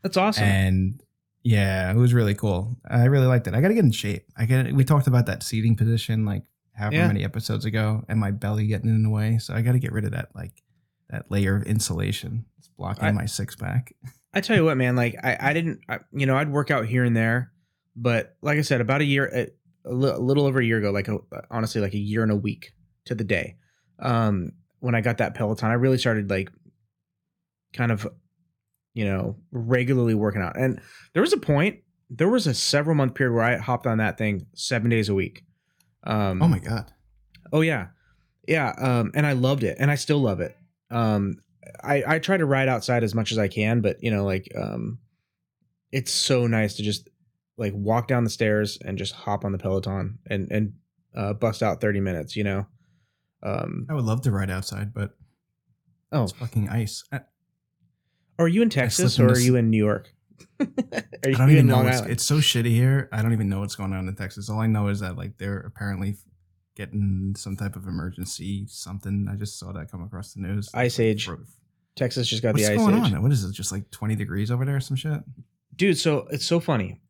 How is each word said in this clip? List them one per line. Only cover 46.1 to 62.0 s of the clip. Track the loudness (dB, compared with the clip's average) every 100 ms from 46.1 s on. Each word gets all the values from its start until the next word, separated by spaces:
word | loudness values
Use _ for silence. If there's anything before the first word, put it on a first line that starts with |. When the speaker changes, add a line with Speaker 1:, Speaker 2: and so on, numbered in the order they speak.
Speaker 1:
so | -4 0 2 2
nice | 2 0 -2
to |
just, | -4 -4 -8 _ _ _ _ -8
like, | -6 -4
walk | 0 0 2
down | 0
the | 0
stairs | 0 2 2 0 -6 -10
and | -8
just | -8
hop | -8 -6 -4
on | -2
the | -4
Peloton | -2 -2 -2 -4 -6 -8 -6
and, | -6 -2
and, | -2 -2 -6 _ _ _
uh, | -6 -6
bust | -2 -2 0
out | -2 0
thirty | 0 0
minutes, | -2 -4 -6 -4
you | -2
know? | -2 -6 _ _ _ _ _ _ _
Um, | -6 -6 -4 -6 -4
Speaker 2:
I | -2
would | 0
love | 0
to | 0
ride | 0 -2
outside, | -4 -6 -8 -8
but | -6 -8 _ _ _ _ _ _ _ _ _ _
Speaker 1:
Oh. | -2
Speaker 2:
it's | -2
fucking | -4 -4 -2 -2
ice. | -2 -4 -8 -12
I | -12 -12 _ _ _ _ _ _ _ _ _ _ 0
Speaker 1:
Are | 2
you | 4
in | 2
Speaker 2:
I |
Speaker 1:
Texas | 2 0 2 2 6
Speaker 2:
slipped |
Speaker 1:
or | 6
Speaker 2:
into | 6
Speaker 1:
are |
you | 6 4
Speaker 2:
s- |
Speaker 1:
in | 4
New | 4
York? | 4 0 -4 _ _ _
<laughs> | -20 _
Are | -4 -4 -6 -6 -10 -4 0
Speaker 2:
I |
Speaker 1:
you | 4
Speaker 2:
don't | 8
even | 8
Speaker 1:
in | 8
Speaker 2:
know | 6
Speaker 1:
Long | 4
Speaker 2:
what's, |
Speaker 1:
Island? | 2